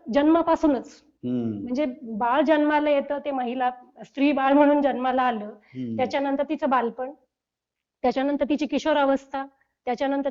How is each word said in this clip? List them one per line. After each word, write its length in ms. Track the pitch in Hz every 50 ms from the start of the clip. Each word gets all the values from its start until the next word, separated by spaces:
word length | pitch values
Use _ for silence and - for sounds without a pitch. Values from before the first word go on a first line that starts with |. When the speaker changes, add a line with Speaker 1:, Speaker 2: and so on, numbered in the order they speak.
| - 277 214
Speaker 1:
जन्मापासूनच, 880 | 277 294 311 330 339 330 330 330 311 330 294 269 226 - - - - _
Speaker 2:
हम्म. 560 | _ _ _ - 123 127 123 117 113 107 101 -
Speaker 1:
म्हणजे 220 | 240 247 269 302 262 247 -
बाळ 400 | 254 220 226 196 240 233 254 302
जन्माला 480 | 294 277 311 294 294 302 302 294 302 294
येतं 280 | 294 277 277 277 294 285 -
ते 60 | 294
महिला, 400 | 269 262 247 233 254 262 247 247 247 247 - _ _ - 208
स्त्री 260 | - - 277 277 294
बाळ 220 | 285 269 - 269 285
म्हणून 280 | 294 294 285 294 294
जन्माला 400 | 285 269 226 240 254 262 254 262
आलं, 240 | 254 254 233 208 208
Speaker 2:
हम्म. 520 | 208 233 - _ _ - 131 127 - -
Speaker 1:
त्याच्यानंतर 460 | - 254 - 214 277 277 277 277 277 285 285
तिचं 200 | 311 302 311 262
बालपण, 420 | 269 247 233 233 233 - 254 262 294 _ _ _ _ _ _ _ _ _ _ _ _ _ _ _ _ _
त्याच्यानंतर 440 | - 247 247 269 262 285 285 269 285 220
तिची 160 | 294 - 294
किशोरावस्था, 800 | - 294 262 - 311 302 294 277 269 269 269 - _ - 269 269 277 _ _ _ _ _ _ -
त्याच्यानंतर 440 | 254 240 - 285 269 277 285 277 277